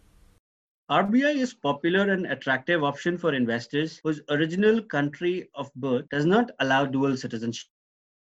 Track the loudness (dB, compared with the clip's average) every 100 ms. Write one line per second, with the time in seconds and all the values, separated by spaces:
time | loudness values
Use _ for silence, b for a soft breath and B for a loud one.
0 | _ _ _ _ _ _ _ _ 0 2
1 | 4 4 2 2 -2 -2 -2 0 0 2
2 | 2 0 -2 -4 -2 -2 0 0 0 -2
3 | -4 -2 0 0 0 -2 -4 -4 -4 -4
4 | -4 -4 -2 -2 0 2 2 2 0 -2
5 | -2 -2 -4 -4 -6 -12 -12 -6 -2 -2
6 | -2 0 4 4 2 0 2 2 2 0
7 | 0 0 -4 -6 -6 -8 -12 _ _ _
8 | _ _ _